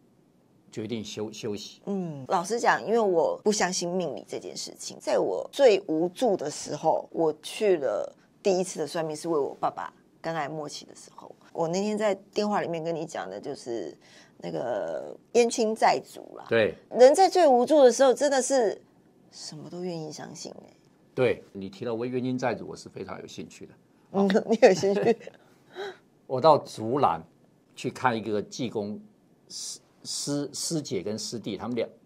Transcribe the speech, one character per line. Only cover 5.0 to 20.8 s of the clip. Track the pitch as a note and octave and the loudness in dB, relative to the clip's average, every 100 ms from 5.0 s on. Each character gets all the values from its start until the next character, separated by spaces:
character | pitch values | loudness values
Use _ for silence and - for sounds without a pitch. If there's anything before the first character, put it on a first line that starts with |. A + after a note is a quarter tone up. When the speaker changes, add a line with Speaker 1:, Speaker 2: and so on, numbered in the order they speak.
| - A#3 | -2 0
Speaker 2:
我 | D3+ F2+ - | 0 -2 -6
最 | - C4+ G3+ - | 4 6 6 2
无 | D#3 F3 | -2 -2
助 | - B3 F#3+ | 0 0 0
的 | C#3+ | -4
时 | - - C#3+ | -8 -10 -2
候， | D#3+ - - | 0 0 -2
我 | - D#3+ D3+ | -2 0 -2
去 | - - G#3+ F3 | -10 -2 2 2
了 | C3 G2+ - - _ _ | 0 -4 -6 -12 _ _
第 | G#3 F3+ | 0 0
一 | |
次 | F#3 F#3 | 0 -4
的 | D3 | -6
算 | F3 | -4
命 | D#3+ D3+ | -6 -6
是 | E3+ | -2
为 | D#3+ | -2
我 | C3+ - | -2 -4
爸 | D3+ | -6
爸 | - E2+ - _ _ | -4 -12 -14 _ _
肝 | E3 E3 | -8 -6
癌 | C#3 | -6
末 | D#3 D3 | -8 -10
期 | - - | -12 -16
的 | - | -20
时 | - - | -20 -20
候。 | - - - | -20 -20 -12
我 | - E3 | -4 -2
那 | F3+ | -2
天 | G#3 G#3+ | -2 0
在 | G#3+ F#3 - | 0 -2 -4
电 | - G#3 | -4 -2
话 | G3+ | -2
里 | D3 | -2
面 | E3+ | -4
跟 | D#3+ E3 | -4 -6
你 | E3 | -6
讲 | - F#2 | -8 -10
的 | G2+ | -10
就 | B2+ C3 | -10 -10
是 | - A#2 D#2+ - - - - - | -8 -6 -8 -12 -20 -20 -20 -14
那 | E3+ | -8
个 | E3 B2+ A2 E2 D2+ C#2+ - _ | -6 -4 -4 -4 -6 -10 -14 _
冤 | A3+ A#3 | 2 2
亲 | B3+ A3 A3 | 0 -2 2
债 | A#3 D3+ | 2 2
主 | - - - A1 | -4 -16 -18 -18
啦。 | - | 0
Speaker 1:
对。 | A2+ G2+ - - | 2 2 0 -6
Speaker 2:
人 | - B3+ D4+ | 8 8 10
在 | F#4 | 6
最 | F4+ D#4+ | 6 6
无 | B3 B3 | 6 6
助 | D4+ | 8
的 | B3+ | 8
时 | A3+ | 8
候， | C4+ | 4
真 | A3+ C#4+ | 4 2
的 | C4+ | 2
是 | B3 C4+ G#3+ - - _ _ _ _ | 2 2 2 -2 -10 _ _ _ _
什 | - - D3+ | -18 -16 -14
么 | D3 | -14
都 | F3 | -10
愿 | F3+ E3 | -8 -8
意 | D#3 | -10
相 | D3+ - E3 | -12 -14 -14
信 | - | -16
欸。 | - - _ | -16 -20 _